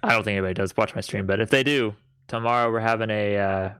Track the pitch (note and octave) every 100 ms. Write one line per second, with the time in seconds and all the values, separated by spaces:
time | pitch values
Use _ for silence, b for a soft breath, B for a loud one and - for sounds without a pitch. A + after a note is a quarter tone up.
0 | A3 A2+ G#2 G2 F#2+ F#2 G2 - G#2+ -
1 | - G#2 F#2+ G2 A2+ C3+ C3+ C#3+ A2 G#2
2 | _ _ - A#2 A#2 A#2+ A#2 A2+ A2+ A2+
3 | A2 G#2+ G#2 G2+ G2 F#2+ F#2+